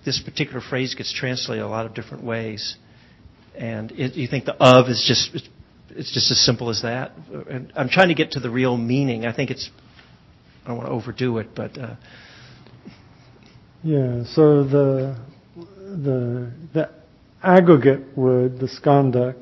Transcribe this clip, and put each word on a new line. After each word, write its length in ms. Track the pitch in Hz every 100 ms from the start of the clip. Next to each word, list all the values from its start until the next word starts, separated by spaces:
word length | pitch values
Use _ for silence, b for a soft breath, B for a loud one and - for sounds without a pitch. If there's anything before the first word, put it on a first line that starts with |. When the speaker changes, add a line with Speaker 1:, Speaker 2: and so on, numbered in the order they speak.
Speaker 1:
this 160 | - 127
particular 400 | - - 151 127
phrase 340 | - 131 131
gets 180 | - 110
translated 500 | - 131 127 - 113
a 40 | 104
lot 180 | 110 113
of 80 |
different 300 | 117 107 127
ways. 520 | 120 113 113 107 - - b b b b - _ _ -
And 340 | 117 110 110
it, 220 | - 131
you 140 | 156 123
think 160 | 135
the 100 | - -
of 260 | 131 127 127
is 160 | 113 -
just, 280 | 120 -
it's, 140 | - - - - _ -
it's 220 | - 135
just 180 | 120 -
as 80 | 127
simple 320 | - 117 120
as 120 | 107
that? 300 | 117 123 143 - - 147 -
And 220 | 131 -
I'm 140 | - 127
trying 200 | 180 185
to 60 |
get 180 | 156 156
to 80 | 135
the 100 | 120
real 260 | 123 127 123
meaning. 500 | 117 131 139 113 117
I 60 |
think 160 | 113 131
it's, 200 | - - - b b b b _ _ _ _
I 40 | -
don't 100 | 120
wanna 120 | 131
overdo 480 | 127 113 110 127 113
it, 100 | 107
but, 220 | - 110 143
uh, 180 | 120 117 b b b b b b b - 302 - - - - - - - - _
Speaker 2:
Yeah, 420 | 160 147 127 120
so 380 | 120 - 151 147
the, 520 | 135 143 139 135 135 123 127 - _ 170
the, 960 | 170 190 190 190 139 127 120 123 120 131 165
the 180 | 156 - - - _ _ _
aggregate 720 | 185 185 175 147 131 139 - -
word, 420 | 127 127 127 127
the 80 | 127
skandha, 680 | - 151 143 135 123 123 127